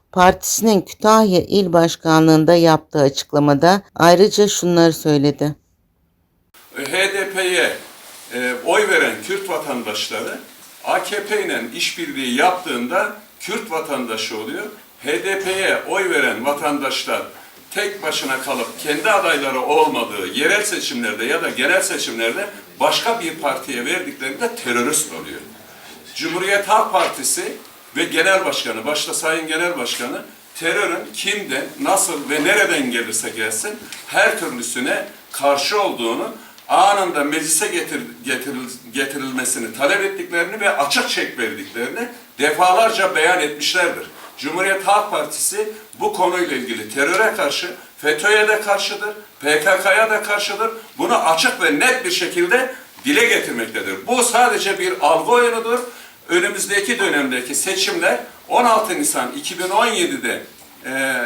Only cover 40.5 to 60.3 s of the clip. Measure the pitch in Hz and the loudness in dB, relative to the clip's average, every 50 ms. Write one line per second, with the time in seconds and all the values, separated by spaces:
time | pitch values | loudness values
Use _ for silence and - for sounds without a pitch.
40.5 | 208 220 202 196 - - 143 139 - 254 233 - - 185 - - - - 120 107 | -4 -2 0 0 0 0 0 0 0 0 -2 -2 -2 -4 -4 -4 -4 -4 -6 -6
41.5 | 98 - 98 - - 117 120 - 170 - 240 247 - - - - - - 143 151 | -6 -8 -12 -12 -8 -6 -6 -6 -6 -6 -8 -8 -10 -14 -20 -16 -6 -2 0 0
42.5 | 151 151 180 180 185 185 226 220 - 185 196 185 - - - - - - 151 147 | 2 4 4 6 6 6 6 4 4 2 0 0 2 2 2 2 2 2 0 -2
43.5 | 147 143 - - - 180 175 - - - - - - - - - - - - 147 | -4 -4 -4 -2 0 0 0 0 0 -4 -8 -14 -16 -18 -20 -18 -14 -10 -8 -6
44.5 | 160 180 190 196 190 - - 196 202 208 214 208 - 165 147 - - - - - | -4 -2 0 0 0 0 2 2 4 4 2 0 -2 -4 -4 -4 -4 -4 -4 -2
45.5 | - 208 214 214 - - - - - - - - - - 185 170 175 180 175 - | -2 -2 -4 -4 -6 -12 -14 -18 -8 -4 -4 -2 0 2 0 2 2 0 -2 -2
46.5 | 135 127 120 113 113 110 110 107 120 135 143 160 175 190 220 208 - - 143 143 | -2 -4 -4 -6 -6 -8 -8 -6 -2 -2 0 2 2 2 2 2 2 0 -2 -2
47.5 | 139 - - 175 - - - - - - - 147 151 151 - 208 214 214 214 214 | -2 -4 -6 -8 -10 -12 -18 -20 -14 -6 -2 -2 0 0 2 4 4 4 4 4
48.5 | 220 214 - 208 196 190 - - - - 208 214 - - - - - - - 147 | 2 0 0 0 0 0 -2 -4 -6 -6 -6 -8 -8 -10 -14 -20 -14 -6 -2 0
49.5 | 151 156 - 190 190 185 190 196 190 208 220 220 220 208 - - 208 202 - - | 0 2 4 4 2 4 4 4 4 4 4 2 2 0 -2 -2 -2 -2 -2 -4
50.5 | 202 202 226 226 - - - - - - - 180 233 - - - 160 160 - - | -4 -2 -4 -4 -4 -6 -14 -16 -8 -4 -2 2 2 2 4 2 2 2 2 0
51.5 | - - 185 - 143 147 - - - - - 180 170 - 180 160 - 175 175 175 | 0 0 0 0 2 2 2 2 2 0 -2 -2 -4 -2 -4 -2 -2 0 0 2
52.5 | 214 254 262 247 - - - - - - - 254 294 - 466 - 151 - - - | 2 2 2 0 -6 -10 -16 -20 -18 -8 -2 0 2 4 4 4 2 2 0 -2
53.5 | 131 117 113 110 - 180 - - - - - - 247 254 233 233 233 233 247 240 | -6 -6 -6 -6 -6 -6 -6 -6 -8 -8 -4 -2 0 0 0 2 4 4 4 4
54.5 | 208 - - 196 196 - 180 185 - - - - - - - - 240 240 240 240 | 4 2 0 -2 -2 -2 -2 -2 -2 0 2 2 2 2 2 4 4 4 4 4
55.5 | 233 226 226 226 233 247 247 - - - - - - - - - 165 175 175 208 | 2 -2 -2 -2 -2 -2 -4 -6 -12 -16 -20 -20 -20 -18 -6 -2 0 0 0 0
56.5 | - - - 196 202 202 - - 240 - 202 359 - - 277 262 254 247 - - | -2 -4 -4 -2 0 0 0 0 0 0 0 0 0 0 0 0 -2 -4 -4 -4
57.5 | 143 - - 185 190 185 - - 180 170 175 185 - - - - - - - - | -4 -4 -2 -2 -2 -2 -2 -2 -2 0 0 0 0 0 -4 -8 -16 -18 -8 -2
58.5 | - 233 240 240 226 220 - 185 180 151 147 - - 143 127 127 - - - - | 0 2 4 4 4 4 2 0 -2 -2 -2 -2 -2 -2 -4 -6 -6 -10 -10 -8
59.5 | 185 165 180 185 196 - 302 233 220 190 170 143 135 123 120 - | -8 -6 -4 0 2 2 2 2 2 0 -2 -2 -2 -4 -4 -4